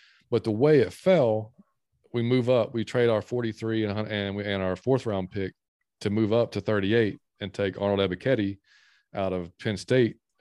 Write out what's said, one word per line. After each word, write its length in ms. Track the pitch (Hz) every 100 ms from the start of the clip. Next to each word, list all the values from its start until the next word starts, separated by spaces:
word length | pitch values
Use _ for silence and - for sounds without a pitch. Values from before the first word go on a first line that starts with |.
| _ _ _
But 140 | 117
the 80 | 113
way 280 | 107 147 147
it 120 | 117
fell, 600 | - 185 180 117 110 110 - _ _ _ _ _
we 100 | 123
move 260 | 117 127 120
up, 220 | 127 107
we 100 | 117
trade 240 | 107 127 120
our 140 | 110
forty-three 600 | - 123 117 107 113 110
and 80 | 107
a 20 |
hun-, 120 | 101 107
and 280 | 104 98 101
we, 80 |
and 180 | 101 98
our 140 | 92 90
fourth 300 | 123 131 117
round 240 | 98 90
pick 240 | 101 92 - _ _ _ _
to 100 | 104
move 220 | 104 107
up 200 | 117 113
to 80 | 104
thirty-eight 580 | 101 107 98 117 107 - _ _
and 120 | 101
take 280 | - 98 98
Arnold 300 | 101 98 95
Ebiketie 480 | 90 127 123 98 98 _ _ _ _ _
out 180 | - 95
of 240 | 92 87 -
Penn 180 | 113 98
State, 400 | - 127 113 - _ _